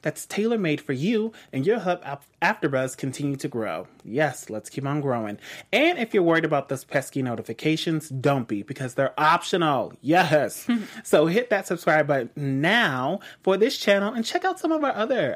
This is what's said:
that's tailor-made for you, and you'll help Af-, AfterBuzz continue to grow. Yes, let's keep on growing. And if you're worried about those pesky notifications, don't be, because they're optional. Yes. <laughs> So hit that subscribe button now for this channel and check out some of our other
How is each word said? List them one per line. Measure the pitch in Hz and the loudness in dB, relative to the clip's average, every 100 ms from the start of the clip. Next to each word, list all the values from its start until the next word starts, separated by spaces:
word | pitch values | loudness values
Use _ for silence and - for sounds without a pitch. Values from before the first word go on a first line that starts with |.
that's | 156 - - | -8 -8 -6
tailor-made | - 220 233 175 147 | -2 0 0 0 0
for | - | -2
you, | 131 175 226 220 - - | -2 0 0 -2 -6 -8
and | 135 147 | -2 0
you'll | 233 | 0
help | 180 180 139 | 0 -4 -4
Af-, | 143 _ _ | -12 _ _
AfterBuzz | 175 214 156 135 131 - | 0 0 0 0 -2 -4
continue | 139 - 143 139 | -6 -4 -4 -4
to | 147 | -6
grow. | 120 104 82 90 _ | -4 -4 -6 -8 _
Yes, | - 120 151 120 - | -6 -2 -2 -2 -10
let's | 107 - | -12 -10
keep | - 139 | -8 -4
on | 147 | -2
growing. | 139 120 107 101 - - - | 0 -2 -4 -8 -12 -18 -2
And | 208 320 349 | 2 2 0
if | 226 | 0
you're | 208 | 2
worried | 170 165 160 | 4 4 2
about | 147 - | 0 -2
those | 135 | -6
pesky | - 143 135 143 | -2 -2 -2 -4
notifications, | 127 113 110 113 151 156 - 156 - | -4 -4 -8 -4 0 0 0 -4 -4
don't | 135 139 139 117 | -2 2 2 0
be, | 104 | -6
because | 98 135 131 | -6 -8 -6
they're | 127 135 - | -2 -2 2
optional. | 151 170 - 185 160 135 104 - | 4 4 2 0 2 2 -2 -6
Yes. | 123 170 170 151 113 - - | 2 4 4 4 2 -4 -4
<laughs> | 240 190 - | -4 -4 -14
So | - 180 160 | 2 4 4
hit | 196 247 | 2 0
that | 202 - | -2 -2
subscribe | 175 - 156 147 | -4 2 2 4
button | 139 117 - 139 135 | 0 -2 -6 -2 0
now | 156 233 202 127 135 196 - - | 2 4 2 0 -2 -4 -8 -6
for | - 190 | 0 2
this | 233 - | 2 2
channel | - 202 202 | 2 2 2
and | 240 226 | -4 -4
check | 359 370 | -2 -2
out | 359 | -2
some | 330 | -2
of | 320 | 0
our | 285 | 0
other | 202 233 254 143 | -2 -2 0 -2